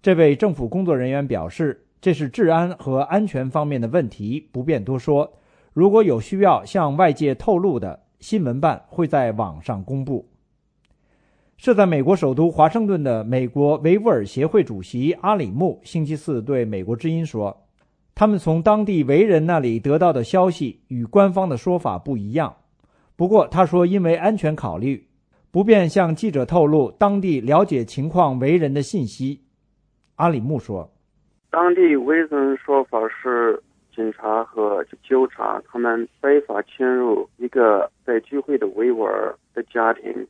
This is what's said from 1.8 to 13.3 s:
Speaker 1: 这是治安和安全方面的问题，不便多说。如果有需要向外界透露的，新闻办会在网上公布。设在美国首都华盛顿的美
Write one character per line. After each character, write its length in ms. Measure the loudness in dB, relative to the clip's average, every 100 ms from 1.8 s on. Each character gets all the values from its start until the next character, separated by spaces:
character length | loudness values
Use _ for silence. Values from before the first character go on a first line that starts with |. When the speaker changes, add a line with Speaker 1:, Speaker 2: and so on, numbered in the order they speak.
| _ _
Speaker 1:
这 140 | -2
是 160 | -2 -4
治 200 | 0 2
安 200 | 2 0 -6
和 220 | -4 -2
安 240 | 0 0 -2
全 240 | -4 -4
方 160 | -4 -4
面 160 | -4
的 60 | -2
问 200 | -2 -2
题， 400 | -6 -8 -8 -8
不 100 | -8
便 220 | -2 -2 -2
多 140 | -6
说。 340 | 0 0 0 _ _ _ _
如 160 | 2 4
果 140 | 4
有 160 | 4 0
需 200 | -2 2
要 240 | 4 2 0
向 320 | -2 -2 2
外 160 | 2
界 200 | 2 -2
透 240 | -2 0 2
露 220 | 2 -2
的， 220 | -6 -12 _ _
新 240 | -4 -2
闻 160 | -2 0
办 240 | -2 -2 _
会 200 | -4 -2
在 240 | 0 0
网 280 | -2 -6 -6
上 200 | -8 -8 -6
公 180 | -8
布。 240 | -6 -8 -8 _ _ _ _ _ _ _ _ _ _ _ _ _
设 180 | 0
在 120 | 4 4
美 180 | 2
国 100 | 2
首 200 | 2 0
都 180 | 2 0
华 160 | 4 2
盛 180 | 2 0
顿 160 | -2
的 220 | 0 -2
美 240 | -2